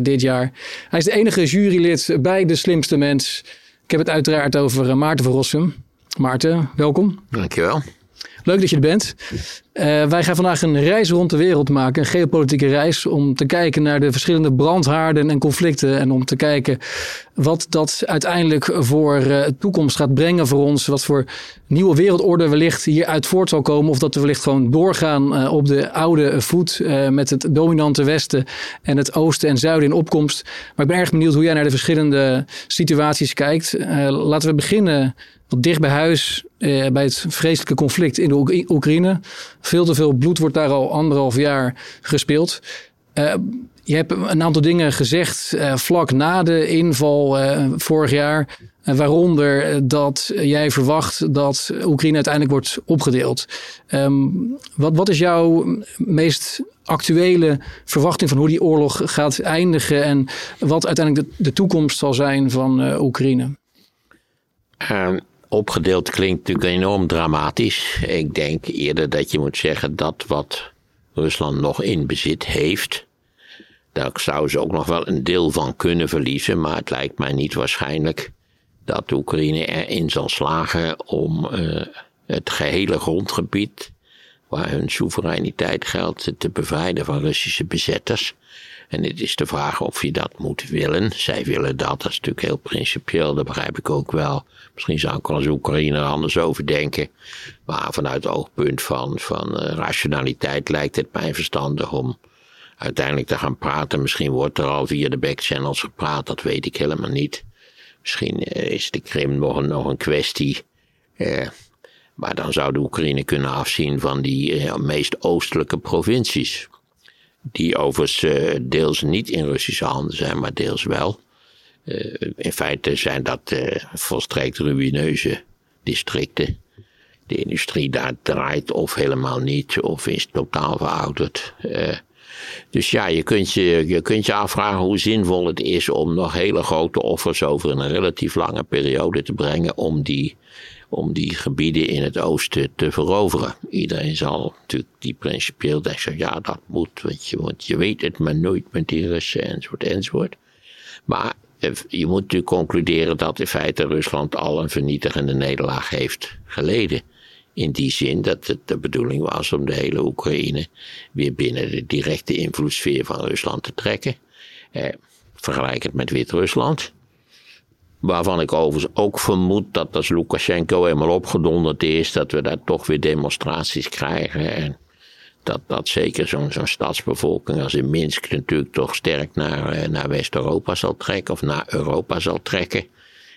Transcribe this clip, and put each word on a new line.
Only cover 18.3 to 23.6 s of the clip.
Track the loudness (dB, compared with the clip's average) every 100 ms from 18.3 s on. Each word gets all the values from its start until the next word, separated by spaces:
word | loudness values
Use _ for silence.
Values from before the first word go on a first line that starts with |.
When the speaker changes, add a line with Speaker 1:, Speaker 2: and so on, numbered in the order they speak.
| 2 4 4 2
Speaker 1:
voor, | 2 2 4 4 4
eh, | 4 4 2 0
toekomst | 0 2 2 2
gaat | 2
brengen | 4 4 4 4
voor | 4
ons, | 4 2 2
wat | 0
voor | 2 2 0 -8 -16 -20 0
nieuwe | 4 6 6
wereldorde | 6 6 4 4 4
wellicht | 4 4 2 2
hieruit | 2 2 0 2
voort | 2 4
zal | 2